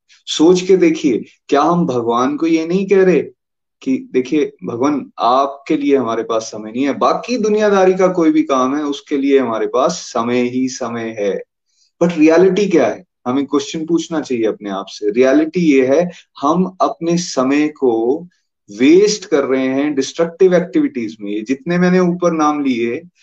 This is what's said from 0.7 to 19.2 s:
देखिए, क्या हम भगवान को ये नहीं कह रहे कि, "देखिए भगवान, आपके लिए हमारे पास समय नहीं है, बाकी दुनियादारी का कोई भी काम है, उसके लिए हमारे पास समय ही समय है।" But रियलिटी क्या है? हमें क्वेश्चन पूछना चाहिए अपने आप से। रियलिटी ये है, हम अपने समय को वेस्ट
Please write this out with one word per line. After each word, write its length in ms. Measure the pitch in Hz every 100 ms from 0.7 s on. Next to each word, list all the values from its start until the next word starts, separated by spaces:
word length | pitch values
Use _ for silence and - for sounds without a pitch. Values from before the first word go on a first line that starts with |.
| 180
देखिए, 480 | 165 - 147 104 - _ -
क्या 140 | 143
हम 240 | 156 175 156
भगवान 500 | 123 117 120 131 147
को 100 | 165
ये 200 | 165 165
नहीं 220 | 185 196
कह 160 | 190
रहे 160 | 185 147 - - _ _ _ _
कि, 260 | 131 127 -
"देखिए 400 | 127 123 151 135 -
भगवान, 480 | 123 120 143 143 - -
आपके 580 | 139 131 139 - - 151
लिए 200 | 143 135
हमारे 260 | 117 113
पास 200 | 107 113
समय 300 | - 110 107
नहीं 120 | 120
है, 140 | 139 113
बाकी 400 | 135 180 - 247
दुनियादारी 560 | 208 214 208 196 185
का 140 | 185 185
कोई 220 | 175 160
भी 120 | 156
काम 340 | 147 131 127 147
है, 60 |
उसके 340 | 143 139 - 143
लिए 220 | 139 135
हमारे 280 | 120 110 107
पास 260 | 123 160
समय 480 | 180 - 120 120 123
ही 280 | 120 127 127
समय 480 | - 120 117 113 110
है।" 240 | 101 95 - _ _ _ _ -
But 160 | 175 160
रियलिटी 520 | 156 170 185 185 190
क्या 160 | 160 113
है? 180 | - - _ 123
हमें 200 | 139 135
क्वेश्चन 400 | 143 - 165 156
पूछना 340 | 165 165 160
चाहिए 240 | 135 120
अपने 260 | 107 98 101
आप 160 | 98 98
से। 220 | - 104
रियलिटी 500 | 113 131 147 160 180
ये 260 | 160 135 127
है, 240 | 147 175 - _ -
हम 360 | 143 175 185 -
अपने 380 | 147 - 165 175
समय 500 | - 135 127 147 151
को 580 | 151 127 113 117 160 175 _ _ _ - 101
वेस्ट 460 | 139 180 208 -